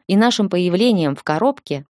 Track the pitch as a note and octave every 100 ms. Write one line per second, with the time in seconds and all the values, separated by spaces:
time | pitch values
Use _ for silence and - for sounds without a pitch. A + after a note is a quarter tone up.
0 | - G3 A#3 A#3+ G3 F3+ F3+ F3 B3 G3+
1 | D3+ C#3 - D3+ F3+ F#3 - C#3+ C#3